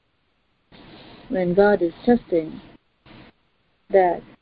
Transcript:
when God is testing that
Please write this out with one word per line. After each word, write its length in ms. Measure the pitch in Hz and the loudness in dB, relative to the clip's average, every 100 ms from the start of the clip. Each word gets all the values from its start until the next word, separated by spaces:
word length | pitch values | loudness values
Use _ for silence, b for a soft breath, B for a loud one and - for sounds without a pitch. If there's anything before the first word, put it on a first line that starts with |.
| _ _ _ _ _ _ _ - - - - - - | _ _ _ _ _ _ _ -20 -20 -20 -20 -20 -10
when 260 | 185 180 | -6 -2
God 260 | 180 202 208 | 2 2 2
is 120 | 175 - | -2 -4
testing 560 | - 240 - 170 160 - - - _ _ _ - - _ _ _ _ _ _ | 0 0 0 -4 -4 -14 -20 -20 _ _ _ -20 -20 _ _ _ _ _ _
that 320 | 196 180 165 - - | 2 2 -2 -10 -20